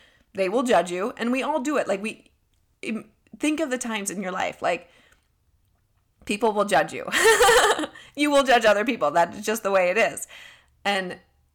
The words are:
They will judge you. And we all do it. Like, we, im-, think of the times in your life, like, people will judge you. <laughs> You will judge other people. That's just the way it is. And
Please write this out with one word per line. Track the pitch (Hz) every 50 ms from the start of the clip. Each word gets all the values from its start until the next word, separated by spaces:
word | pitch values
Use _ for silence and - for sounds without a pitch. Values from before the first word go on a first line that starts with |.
| _ _ _ _ _ _ -
They | 196 190 180
will | 202 247 240
judge | 247 220 170 170 180
you. | 175 180 196 247 -
And | - 226 233
we | 247 269
all | 226 269 302 311
do | 247 294 302 240
it. | - -
Like, | 202 196
we, | 208 220 - - _ _ _ _ _ _ _ _ _ _ _ _
im-, | - - 214 220 - _ _ _ _ _ - -
think | - 302 311 294
of | 320 262
the | 254 240
times | - 233 220 208 196 202
in | 175 196
your | 190 185
life, | 185 185 - - - -
like, | - 160 180 170 - _ _ _ _ _ _ _ _ _ _ _ _ _ _ _ _ _ _ _ _ _ _ _ _ _ _ _ _
people | - 302 302 254 220
will | 202 214 202
judge | 208 190 160 151 160 -
you. | 110 - -
<laughs> | - - 359 440 440 - 480 - 453 - - 415 - - 302 - - - - - -
You | 285 294 294
will | 285 277 269
judge | 247 240 240 220
other | 214 202 202 214
people. | 254 233 - 156 147
That's | 151 170 170 175 - 202 214
just | 214 214 220 -
the | 196
way | 196 190 180 180
it | 185 220
is. | 208 165 107 - - - - - - - - _ _ _ _ _ -
And | 202 202 190 185 180 - - _ _ _ _ _ _ _